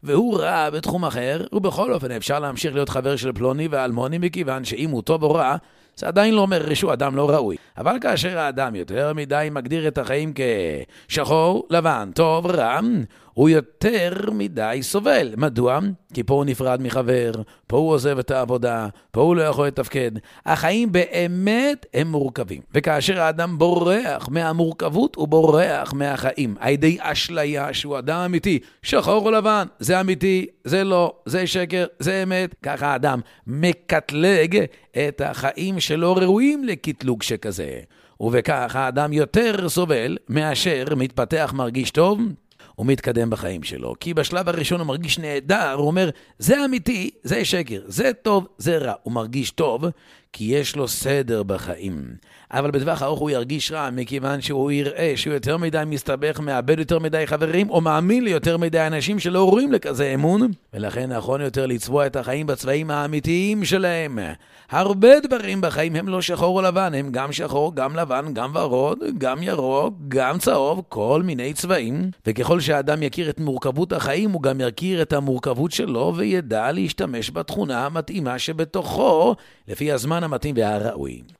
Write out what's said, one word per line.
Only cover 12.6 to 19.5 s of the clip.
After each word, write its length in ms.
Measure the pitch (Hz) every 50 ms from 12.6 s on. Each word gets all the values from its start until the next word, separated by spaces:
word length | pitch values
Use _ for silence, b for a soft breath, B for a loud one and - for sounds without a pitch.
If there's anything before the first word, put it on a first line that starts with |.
| 123 113 123 151 202 233 247 190 120 104 b b b b b
הוא 160 | - 139 156
יותר 640 | 160 156 - - _ _ - 214 240 214 175 175 180 190 202 208
מדי 480 | 214 208 202 202 170 139 110 110 117 135
סובל. 520 | 131 - - 196 208 - 285 247 165 123 107 107
מדוע? 420 | 143 151 123 113 123 123 127 147 190 202 190 - _ _ -
כי 100 | 127 117
פה 100 | - 139
הוא 120 | 139 143
נפרד 360 | 143 131 117 131 127 127 123
מחבר, 500 | 131 123 113 131 127 117 127 127 120 117 113 110 107 b b b b _
פה 100 | 110 131
הוא 120 | 156 160
עוזב 300 | 156 143 120 147 143 131
את 120 | 120 -
העבודה, 560 | 147 131 127 117 127 123 117 123 117 113 110 104 98 b b b
פה 100 | _ 110
הוא 140 | 135 165 175
לא 60 | 175
יכול 260 | 160 151